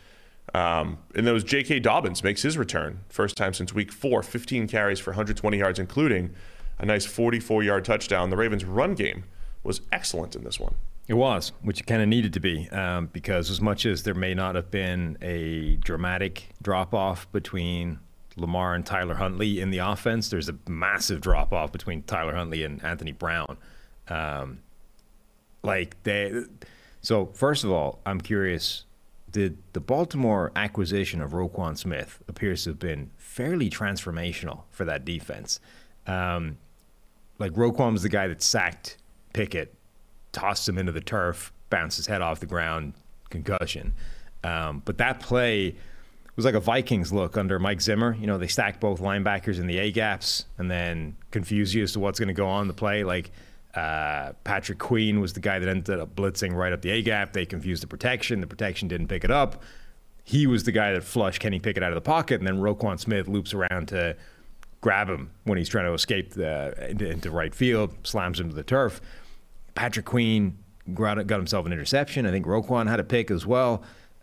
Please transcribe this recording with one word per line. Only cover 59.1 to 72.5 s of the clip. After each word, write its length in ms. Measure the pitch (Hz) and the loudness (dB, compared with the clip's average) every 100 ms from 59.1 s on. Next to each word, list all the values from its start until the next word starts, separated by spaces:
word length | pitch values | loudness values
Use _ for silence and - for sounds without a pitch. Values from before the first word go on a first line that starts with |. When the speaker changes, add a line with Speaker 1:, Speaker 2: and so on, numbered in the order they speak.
| 92 | 2
Speaker 2:
it 80 | - | 4
up. 320 | 143 135 - - - - - - - | 4 4 0 -10 -16 -16 -18 -20 -20
He 220 | - 143 139 | 0 4 6
was 180 | 113 | 6
the 80 | 92 | 4
guy 200 | 107 104 | 4 4
that 120 | 92 | 2
flushed 340 | - 120 95 - | 0 2 2 2
Kenny 200 | 107 92 | -2 0
Pickett 220 | 107 92 | 0 0
out 60 | 90 | 0
of 20 | |
the 60 | 82 | 0
pocket, 400 | 143 160 156 110 | 2 2 2 2
and 60 | 95 | 2
then 100 | 95 | 2
Roquan 380 | 104 98 110 87 | 2 2 0 -2
Smith 300 | 113 101 92 | 0 0 2
loops 260 | 101 90 | -2 -2
around 320 | 101 90 92 - | -2 0 0 -2
to 280 | 92 85 - - - - - - - | 0 0 -2 -12 -20 -20 -18 -18 0
grab 280 | 113 98 95 | 4 4 2
him 220 | 78 67 - | -2 -6 -6
when 120 | 110 92 | 0 2
he's 100 | 82 | 2
trying 160 | 110 87 | 2 2
to 60 | |
escape 400 | 82 - 98 90 | 0 0 0 -2
the, 580 | 98 80 76 69 - - | -4 -2 -2 -4 -6 -4
into, 180 | 107 95 | -2 -2
into 220 | 82 85 | -4 -4
right 240 | 82 80 | -2 -2
field, 400 | - 127 113 98 - | 2 4 4 2 -2
slams 380 | - 107 90 87 | -4 -2 -2 -2
him 80 | 85 | -4
to 80 | 73 | -6
the 60 | |
turf. 360 | - 131 117 - - - - - - - - - | 2 2 2 -2 -14 -16 -14 -16 -18 -18 -10 -2
Patrick 280 | 120 107 - | -2 -2 0
Queen 520 | 123 113 110 98 87 - - - | 2 6 6 4 0 -16 -16 -8
got, 300 | 95 107 104 101 | 0 2 2 2
got 80 | 104 | 0
himself 280 | 85 98 | 2 0
an 80 | 85 | 0
interception. 540 | 82 71 135 143 139 107 | -2 2 2 2 0 2
I 40 | |
think 140 | 95 | 2
Roquan 420 | 82 | 2